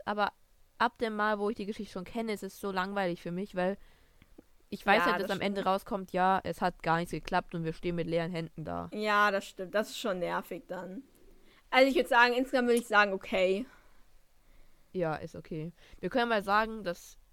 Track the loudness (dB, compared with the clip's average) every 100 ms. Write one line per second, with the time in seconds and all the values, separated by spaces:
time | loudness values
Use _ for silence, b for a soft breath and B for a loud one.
0 | -6 -2 -2 -4 _ _ _ -2 -2 0
1 | -4 0 0 0 -2 -2 -6 -8 -8 -10
2 | -8 -6 -4 -4 -8 -8 -6 -4 -4 -2
3 | -2 -4 -8 -8 -6 -2 -2 -2 -10 -20
4 | _ -20 -20 -20 -20 -20 -14 -4 4 4
5 | 4 0 0 -2 -2 0 0 0 -2 -8
6 | -2 2 4 4 0 -2 -2 0 0 0
7 | 0 -6 -2 -2 -2 -4 -6 -4 -4 -2
8 | -2 -2 -2 -4 -8 -10 -8 -6 -6 -4
9 | 0 4 4 2 -4 -12 -4 -2 -2 -4
10 | -4 -2 -2 -4 -6 -12 -10 -10 -10 -12
11 | -16 _ b b b b b 6 6 4
12 | 4 6 6 4 0 2 4 2 4 4
13 | 4 2 -2 2 2 2 -4 b b b
14 | b -20 _ _ _ -20 -20 -20 _ -4
15 | -2 -4 -8 -14 -10 -10 -10 -14 b b
16 | -2 0 2 0 2 0 0 -4 -8 -10
17 | -12 -20 -20